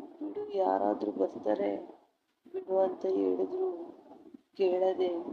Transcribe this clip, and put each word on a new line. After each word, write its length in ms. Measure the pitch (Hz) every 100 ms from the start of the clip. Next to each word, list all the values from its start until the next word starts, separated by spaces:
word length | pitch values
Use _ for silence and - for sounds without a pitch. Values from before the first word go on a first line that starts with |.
| - -
ಬಿಡು, 320 | - 415 -
ಯಾರಾದ್ರೂ 600 | 202 185 98 202 101 101
ಬರ್ತಾರೆ, 880 | 95 92 90 107 101 101 98 - - _ _ _ _ -
ಬಿಡು" 260 | 381 262 190
ಅಂತ 280 | 190 - 190
ಹೇಳಿದ್ರು 880 | 196 185 180 190 185 185 339 339 - - - - - _ -
ಕೇಳದೆ 580 | 185 185 185 185 180 170 180